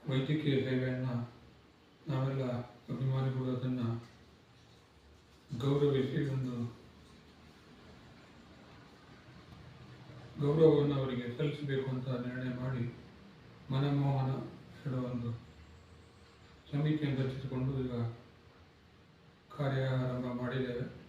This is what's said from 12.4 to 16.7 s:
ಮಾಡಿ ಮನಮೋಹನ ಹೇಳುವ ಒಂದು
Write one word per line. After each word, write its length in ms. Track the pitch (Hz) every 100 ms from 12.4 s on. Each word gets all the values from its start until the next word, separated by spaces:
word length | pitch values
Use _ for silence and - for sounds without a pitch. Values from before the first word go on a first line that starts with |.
| 127 123
ಮಾಡಿ 400 | 131 123 117 - - - - - - - -
ಮನಮೋಹನ 580 | 135 143 143 143 135 131 131 - - - -
ಹೇಳುವ 260 | - 127 123
ಒಂದು 240 | 123 117 117 - - - - - - - - - - - - -